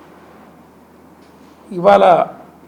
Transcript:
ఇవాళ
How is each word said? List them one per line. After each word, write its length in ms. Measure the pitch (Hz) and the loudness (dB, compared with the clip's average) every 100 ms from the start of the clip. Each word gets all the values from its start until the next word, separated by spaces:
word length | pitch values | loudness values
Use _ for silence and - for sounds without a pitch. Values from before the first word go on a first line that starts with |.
| - - - - - _ _ _ _ _ _ _ _ _ - _ - | -20 -20 -20 -20 -20 _ _ _ _ _ _ _ _ _ -20 _ -16
ఇవాళ 540 | 185 185 196 190 160 - - - - | -4 0 2 2 0 -2 -10 -20 -20